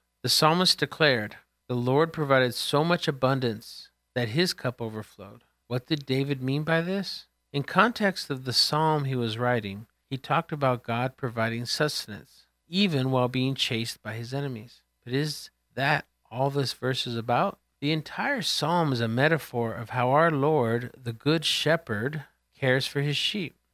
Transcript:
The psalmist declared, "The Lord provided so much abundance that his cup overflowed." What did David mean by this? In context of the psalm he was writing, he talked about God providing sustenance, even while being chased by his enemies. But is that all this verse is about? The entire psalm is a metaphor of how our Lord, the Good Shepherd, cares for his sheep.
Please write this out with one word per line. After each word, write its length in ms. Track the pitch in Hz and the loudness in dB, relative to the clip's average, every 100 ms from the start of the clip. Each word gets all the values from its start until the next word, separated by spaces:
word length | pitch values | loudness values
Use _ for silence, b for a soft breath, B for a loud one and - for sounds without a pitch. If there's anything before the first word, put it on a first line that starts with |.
| _ _ | _ _
The 80 | 123 | 0
psalmist 500 | - 156 170 180 - | 4 6 6 4 2
declared, 560 | 147 - 151 123 104 - _ _ - | 0 2 4 4 0 -10 _ _ -6
"The 80 | 123 | -2
Lord 380 | 123 139 160 | 2 2 2
provided 420 | 160 143 135 127 - | 0 2 4 4 -2
so 280 | - 147 | 0 2
much 240 | 165 175 - | 2 0 -2
abundance 840 | 139 131 135 123 107 - - - _ _ - | 0 0 2 0 -4 -10 -20 -20 _ _ -4
that 140 | 123 | -2
his 240 | 131 180 | 0 -2
cup 280 | - 127 - | -2 -6 -6
overflowed." 600 | 113 110 104 - 98 120 _ _ - | -8 -8 -14 -16 -18 -18 _ _ -6
What 200 | 120 - | -6 -2
did 180 | 151 139 | -4 0
David 360 | 131 139 139 | -2 0 -2
mean 220 | 131 143 | -2 -2
by 160 | 156 165 | 0 0
this? 460 | 170 196 180 - - _ _ | 0 -2 -4 -10 -16 _ _
In 120 | 143 | -6
context 680 | - 175 220 226 208 - - | 0 4 4 4 -2 -2 -6
of 160 | 135 131 | -6 -2
the 80 | |
psalm 520 | 117 - 151 160 156 135 | 2 2 4 4 4 2
he 100 | 127 | 0
was 220 | 117 110 | 0 0
writing, 480 | 123 120 101 101 113 _ - | 2 2 0 -8 -12 _ -10
he 80 | 135 | -10
talked 340 | - 151 - | 0 0 0
about 320 | 151 135 120 | 0 0 0
God 340 | - 117 127 - | -2 -2 -2 -4
providing 480 | 123 117 113 113 120 | -6 -2 -2 -2 -4
sustenance, 840 | - 151 - - 101 - _ _ _ - | -2 -2 -2 -10 -14 -16 _ _ _ -6
even 440 | 175 202 143 131 | 0 2 2 2
while 160 | 131 123 | 2 2
being 260 | 127 131 | 2 -2
chased 480 | 131 - 117 113 - | -2 -2 -2 -4 -8
by 120 | 107 | -10
his 200 | 110 117 | -10 -8
enemies. 480 | 139 143 117 113 - _ _ | -6 -6 -8 -14 -20 _ _
But 100 | 120 | -4
is 380 | 131 151 147 - _ _ - | -2 -2 -6 -14 _ _ -2
that 300 | 139 151 - _ - | 0 0 -2 _ -12
all 180 | 117 139 | -2 -2
this 240 | 139 127 | 0 -4
verse 320 | - 127 127 131 | -2 -4 -2 -4
is 120 | 117 | -6
about? 420 | 117 123 196 - _ - | 0 0 0 -4 _ -6
The 100 | 143 | -2
entire 500 | 156 147 - 254 277 | -2 -4 -6 -4 -2
psalm 520 | 165 - 151 175 156 | -2 -2 0 2 2
is 80 | 123 | 2
a 60 | 117 | 0
metaphor 640 | 117 151 160 - 120 117 | 2 2 2 -2 -4 -4
of 160 | 110 113 | -6 -6
how 200 | 127 123 | 0 2
our 220 | 139 165 | 4 4
Lord, 640 | 147 143 156 113 117 123 - | 4 2 2 2 0 -4 -10
the 120 | 123 | -10
Good 300 | 117 143 160 | -4 0 0
Shepherd, 800 | 151 - 151 160 - 104 127 151 - _ _ - | 0 0 2 0 0 -4 -4 -6 -12 _ _ -4
cares 320 | 131 131 131 | 2 2 2
for 140 | 143 | -2
his 160 | 143 139 | -2 0
sheep. 380 | - 214 160 _ _ | -2 -4 -6 _ _